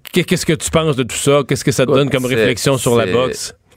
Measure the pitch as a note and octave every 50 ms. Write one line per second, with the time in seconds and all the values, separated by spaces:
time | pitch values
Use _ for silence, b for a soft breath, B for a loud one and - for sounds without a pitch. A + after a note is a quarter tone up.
0 | - - - F#3 D#3+ - F#3 E3 - - D#3+ - - - - D#3+ D#3+ D#3+ C3+ A#2+
1 | C3 G#2+ - - - C#3 C#3+ D3 C3+ - C#3+ A2+ - D3 C3+ - C3 B2 C#3 C3
2 | C#3+ C3 B2+ C3 B2+ B2 B2+ A2+ A2 C3 B2+ - - C#3+ C#3 B2 - B2+ A#2+ A#2
3 | A2 F#2 G#2+ A#2+ B2+ B2+ - - - - - _ _ _ _